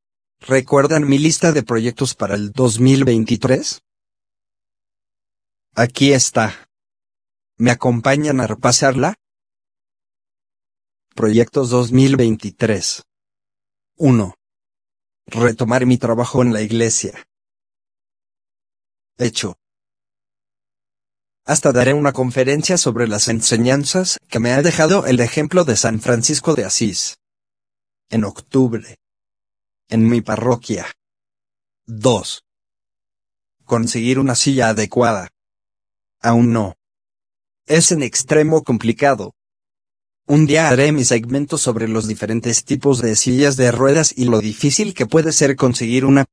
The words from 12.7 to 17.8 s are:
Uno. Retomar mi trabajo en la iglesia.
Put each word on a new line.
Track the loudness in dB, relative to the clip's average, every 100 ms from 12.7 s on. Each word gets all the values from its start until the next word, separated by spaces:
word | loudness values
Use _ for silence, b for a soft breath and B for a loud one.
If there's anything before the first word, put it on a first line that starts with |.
| -2 -6 -10 -16 _ _ _ _ _ _ _ _ -2
Uno. | 2 2 0 -8 _ _ _ _ _ _ _ _ _
Retomar | 0 0 0 -2 0 2
mi | 2
trabajo | 0 -2 -2 0
en | 0
la | -2
iglesia. | -4 -2 -2 -2 -6 -12 -20 _ _ _ _ _